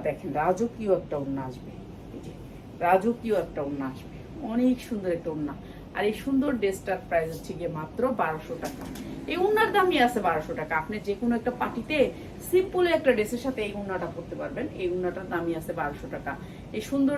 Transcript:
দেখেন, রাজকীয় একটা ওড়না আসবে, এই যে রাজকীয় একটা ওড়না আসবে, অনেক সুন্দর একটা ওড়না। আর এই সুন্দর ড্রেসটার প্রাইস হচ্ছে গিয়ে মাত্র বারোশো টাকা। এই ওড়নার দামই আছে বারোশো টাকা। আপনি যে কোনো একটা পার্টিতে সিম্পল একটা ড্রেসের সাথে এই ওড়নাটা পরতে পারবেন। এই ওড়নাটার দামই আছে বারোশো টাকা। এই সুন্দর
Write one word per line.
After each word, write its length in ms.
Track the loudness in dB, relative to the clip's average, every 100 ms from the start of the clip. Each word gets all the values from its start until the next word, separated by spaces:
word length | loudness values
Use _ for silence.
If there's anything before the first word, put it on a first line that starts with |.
| 2
দেখেন, 220 | -2 -2 2
রাজকীয় 520 | 2 4 0 0 2 2
একটা 160 | 2 -4
ওড়না 200 | -2 -4 -4
আসবে, 220 | -8 -12 -12 -14 -14 -12
এই 60 | -12 -12
যে 60 | -12 -14 -14 -14 0
রাজকীয় 520 | 6 6 6 0 0 0
একটা 160 | 0 -4 -4
ওড়না 200 | -4 -4
আসবে, 240 | -6 -12 -14 -12 -8 -2
অনেক 240 | 2 4 2 -2
সুন্দর 220 | -4 -2 -2
একটা 120 | -2
ওড়না। 200 | -4 -4 -6 -12 -14 -8 0
আর 60 | 0
এই 40 | 0
সুন্দর 260 | 2 2 4 2
ড্রেসটার 380 | 0 0 -2 -2 2
প্রাইস 200 | 2 2
হচ্ছে 180 | -4 -8 -6
গিয়ে 120 | -4 -4
মাত্র 240 | -6 0 0 2
বারোশো 340 | 0 -2 -6 -6
টাকা। 200 | -6 -8 -10 -10 -8 -8 -4
এই 40 | 2
ওড়নার 260 | 4 6 6 6
দামই 220 | 6 6 6
আছে 120 | 6 4
বারোশো 240 | 4 -2 -6
টাকা। 120 | -2 -2
আপনি 140 | -2 -4 -4
যে 60 | 0
কোনো 120 | 2 2
একটা 140 | 0 -2
পার্টিতে 380 | -2 -4 0 4 4 2 -12 -12 2
সিম্পল 340 | 4 4 2 4 6
একটা 140 | 6 4
ড্রেসের 260 | 2 -2
সাথে 160 | -2 -4 -4
এই 60 | -4
ওড়নাটা 300 | -4 -4 -4
পরতে 200 | -6 -8 -8
পারবেন। 260 | -6 -4 -6 -2
এই 60 | -2
ওড়নাটার 340 | 0 -2 -2 -4
দামই 220 | -2 -2 -2
আছে 120 | -4 -4
বারোশো 260 | -4 -6 -8
টাকা। 180 | -8 -8 -8 -10 -12 -8 -8
এই 60 | -2
সুন্দর 260 | 2 4